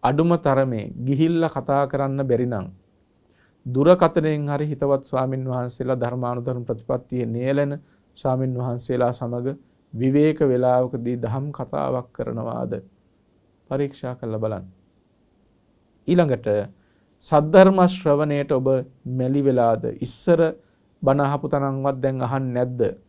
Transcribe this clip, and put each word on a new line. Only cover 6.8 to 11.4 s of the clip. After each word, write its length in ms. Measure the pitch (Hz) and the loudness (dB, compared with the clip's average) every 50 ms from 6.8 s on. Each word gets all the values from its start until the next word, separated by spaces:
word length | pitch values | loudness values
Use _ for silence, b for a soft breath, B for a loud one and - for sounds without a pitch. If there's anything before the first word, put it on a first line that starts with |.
| 117 _ 131 123 127 _ - 123 123 | -4 _ -6 -6 -6 _ -6 -4 -4
නියැලෙන 460 | 117 113 117 123 131 139 139 143 143 143 143 b b b b b b _ | -4 -4 -4 -2 -2 0 0 0 -2 -4 -8 b b b b b b _
ස්වාමින් 380 | - - 135 127 127 131 131 127 | -6 -2 -2 0 0 0 -2 -2
වහන්සේලා 580 | 123 123 127 120 120 113 - 131 123 123 117 - | -4 -4 -4 -6 -6 -6 -4 -2 0 0 0 0
සමග 440 | - 127 120 120 123 123 131 139 139 b b b b b _ - | -2 -6 -6 -6 -6 -6 -6 -8 -8 b b b b b _ -8
විවේක 480 | 110 120 131 131 143 147 156 151 151 | -2 -2 2 4 4 4 4 4 2
වේලාවකදී 760 | 160 135 127 123 123 127 127 127 127 127 131 127 113 123 123 | 2 2 2 2 2 4 4 2 2 0 -4 -6 -4 -4 -4
දහම් 300 | 123 120 113 110 135 | -4 -4 -4 -4 -4